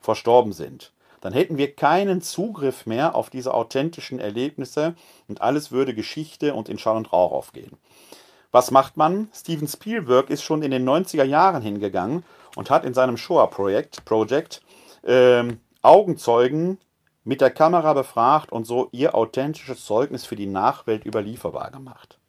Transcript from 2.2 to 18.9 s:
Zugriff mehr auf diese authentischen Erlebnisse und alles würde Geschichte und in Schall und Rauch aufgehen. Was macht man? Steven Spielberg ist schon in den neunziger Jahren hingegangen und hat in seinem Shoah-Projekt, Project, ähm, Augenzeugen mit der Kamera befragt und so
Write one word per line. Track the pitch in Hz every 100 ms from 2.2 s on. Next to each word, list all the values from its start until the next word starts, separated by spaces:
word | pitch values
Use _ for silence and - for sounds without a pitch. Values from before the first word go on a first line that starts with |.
Zugriff | - - 214 196 139 131 -
mehr | 113 160 -
auf | 113
diese | 127 127
authentischen | - 117 135 156 165 - 131
Erlebnisse | 104 107 135 147 135 - 156 170 _ _ _
und | 104
alles | 110 147 147
würde | 127 135
Geschichte | 110 107 - 156 - 147
und | 120 107
in | 104
Schall | - 110
und | 110
Rauch | 85 90
aufgehen. | 69 - - - - _ _ _ - _ _ _
Was | 123 123
macht | 135 131 -
man? | 156 190 214
Steven | - - 160 151
Spielberg | - 208 226 139 123 131
ist | 143
schon | - 156
in | 151
den | 131
neunziger | 127 151 190 156
Jahren | 135 147 190 165
hingegangen | 107 101 101 92 92 160 - - - -
und | 98
hat | 147
in | -
seinem | 123 127 117
Shoah-Projekt, | - 170 113 - 98 101 151 -
Project, | - 110 110 135 160 - _ _ _ -
ähm, | - 127 127 123 120 117 _ _
Augenzeugen | 117 165 196 143 - 117 123 151 175 190 _ _ _ _
mit | - 135
der | 135
Kamera | - 160 175 156
befragt | 139 127 - 120 151 -
und | 113 113
so | 120 -